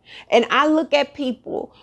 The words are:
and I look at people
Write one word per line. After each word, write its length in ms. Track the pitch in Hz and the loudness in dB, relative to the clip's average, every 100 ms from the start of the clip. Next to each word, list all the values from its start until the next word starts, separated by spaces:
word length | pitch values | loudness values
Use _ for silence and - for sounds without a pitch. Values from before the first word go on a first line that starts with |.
| - - - | -20 -20 2
and 140 | 233 233 | 2 2
I 180 | 240 302 | 2 2
look 260 | 311 320 | 2 2
at 200 | 294 285 | 0 -2
people 640 | - 262 233 - - - _ | -4 -8 -8 -8 -10 -10 _